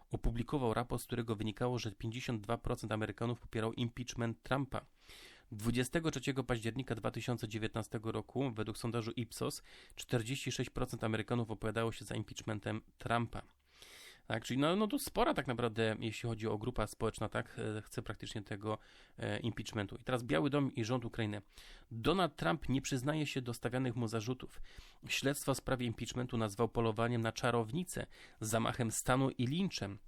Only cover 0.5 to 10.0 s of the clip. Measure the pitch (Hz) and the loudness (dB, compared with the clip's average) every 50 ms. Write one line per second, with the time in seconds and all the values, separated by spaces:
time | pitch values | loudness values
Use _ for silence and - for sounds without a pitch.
0.5 | - 147 127 113 110 117 120 - - 117 - - 123 117 113 117 110 101 110 110 | 0 2 2 2 2 2 0 0 -2 -4 -4 -2 -2 -2 0 0 0 0 0 -2
1.5 | 101 - 123 123 127 117 - 110 98 - - 113 110 123 - - 120 107 104 - | 0 0 0 0 0 0 -2 -4 -6 -4 -4 -4 -4 -4 -2 -2 -2 -2 0 0
2.5 | 117 123 - - - - - 104 110 107 107 107 104 - 117 120 120 - - - | -2 0 0 -2 -2 -2 -2 -2 0 0 0 -2 -2 -2 -2 -2 -2 -4 -6 -4
3.5 | - 113 110 113 117 - 120 117 - - 120 - - 120 117 117 113 - - - | -2 0 0 0 0 0 -2 -2 -2 -4 -8 -6 -2 -2 -2 -2 -2 -4 -2 0
4.5 | 127 139 139 131 - - - - _ _ - - - - - - - - - - | 2 2 0 0 -2 -6 -6 -6 _ _ -20 -20 -20 -18 -18 -20 -20 -20 -14 -10
5.5 | 113 104 101 117 117 123 127 - - 170 160 160 - 135 123 139 131 135 123 - | -6 0 2 2 4 4 2 2 2 2 2 2 0 0 0 0 0 0 2 0
6.5 | 123 113 107 113 113 127 127 - 117 110 98 127 - 120 110 - 123 113 - 107 | 0 0 0 -2 -2 -2 -2 -2 -2 0 0 -2 -2 -2 -2 -2 -2 0 -2 -2
7.5 | 104 110 110 107 - 117 107 - - 113 107 113 110 117 104 - - 123 139 135 | -2 0 -2 0 0 -2 -4 -2 -4 -4 -2 -2 -2 -2 -4 -2 -2 0 0 0
8.5 | 113 110 107 113 110 - - 117 110 120 110 117 - - 113 - - - 120 135 | 0 -2 -2 -2 -2 -4 -2 0 0 0 -2 -2 -2 -4 -4 -4 -2 -2 -2 -2
9.5 | - - - - - - - - - - | -2 -6 -12 -16 -20 -20 -20 -18 -14 -12